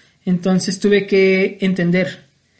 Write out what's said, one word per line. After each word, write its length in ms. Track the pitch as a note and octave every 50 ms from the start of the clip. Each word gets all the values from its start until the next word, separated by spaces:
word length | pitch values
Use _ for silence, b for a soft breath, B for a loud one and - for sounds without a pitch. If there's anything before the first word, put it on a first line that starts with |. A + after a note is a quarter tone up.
| B B B B -
Entonces 540 | F#3+ F3+ F3 - F#3+ F#3 F3+ - - F#3 -
tuve 280 | - G3+ G3+ G3 G3
que 520 | - G3+ F#3+ F#3+ F#3+ F#3+ F#3 G3 - - -
entender 600 | G3 F#3 F#3 - E3+ F3 F3 F#3 F3+ - - - - _ _ _ _ _ _